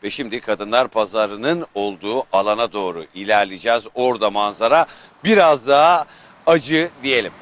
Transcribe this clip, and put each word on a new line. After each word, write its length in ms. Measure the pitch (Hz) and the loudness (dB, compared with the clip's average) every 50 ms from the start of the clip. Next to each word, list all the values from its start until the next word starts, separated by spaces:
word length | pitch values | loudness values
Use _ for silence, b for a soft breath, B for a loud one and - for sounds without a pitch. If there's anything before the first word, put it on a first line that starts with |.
Ve 80 | - 104 | -10 -10
şimdi 300 | - - 135 113 104 120 | -8 -8 -8 -8 -8 -10
Kadınlar 480 | - - 107 101 104 101 110 123 131 117 | -4 -4 -4 -4 -4 -2 0 0 0 0
Pazarı'nın 760 | - 113 107 95 98 113 107 101 104 104 117 139 170 175 165 - _ | -2 -4 -4 -2 -2 -2 -2 -2 -4 -6 -4 -4 -4 -4 -6 -8 _
olduğu 500 | 101 101 104 98 85 87 101 113 131 127 _ | -6 -6 -6 -6 -8 -8 -6 -4 -4 -4 _
alana 400 | - 98 98 104 107 110 117 110 | 0 0 2 0 0 0 -2 -4
doğru 320 | - 104 98 92 85 85 80 - _ | -4 -6 -6 -6 -6 -8 -12 -14 _
ilerleyeceğiz. 720 | 92 98 98 107 104 101 98 95 92 95 117 117 120 104 110 _ | -14 -4 0 2 2 2 0 -4 -6 -2 -2 -2 -2 -2 -8 _
Orada 360 | 123 123 127 123 107 107 104 | -2 -2 -2 0 0 -2 -2
manzara 560 | 101 104 104 104 101 90 110 117 139 160 160 B B B B B B _ - | 0 0 -2 -2 -2 -2 0 2 4 2 2 B B B B B B _ -2
biraz 440 | 185 220 202 175 160 151 135 113 127 | 2 4 4 6 4 4 2 2 2
daha 380 | 139 143 151 165 180 170 147 B B B B B B B _ | 4 4 6 4 4 2 0 B B B B B B B _
acı 440 | - 165 165 143 135 160 156 165 175 - - | 2 2 2 2 0 -2 -2 -2 -2 -8 -8
diyelim. 300 | 123 139 131 123 104 87 - - | -4 0 0 0 0 -2 -10 -14